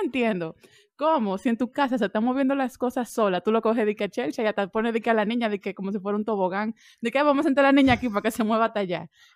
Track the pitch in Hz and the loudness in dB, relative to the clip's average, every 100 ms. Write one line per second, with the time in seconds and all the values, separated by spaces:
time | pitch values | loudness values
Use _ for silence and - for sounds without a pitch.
0 | 349 247 226 185 160 - - _ _ - | -2 0 0 0 -4 -10 -20 _ _ -4
1 | 302 320 208 190 262 233 247 - 277 247 | 0 0 0 -2 -2 -2 -2 -2 0 0
2 | 202 220 240 262 269 277 247 - 247 254 | -2 0 0 0 0 0 -4 -4 -4 -4
3 | 233 - 208 180 - 226 220 226 208 208 | -4 0 0 0 0 2 2 2 0 -2
4 | 208 - 277 - 214 208 196 220 233 226 | -4 -4 -6 -2 -2 -2 -2 -2 -2 0
5 | 233 220 208 240 226 202 202 190 196 202 | 0 0 0 -2 -2 -4 -6 -6 -6 -6
6 | 190 208 214 208 185 190 220 - - _ | -4 -4 -2 -2 -2 -2 -6 -8 -16 _
7 | 233 262 294 277 311 269 277 277 269 247 | -2 2 2 4 2 4 6 6 6 4
8 | 247 202 208 - 220 220 226 220 190 165 | 0 -2 -2 -2 0 0 0 -2 -4 -6
9 | 165 _ - | -8 _ -20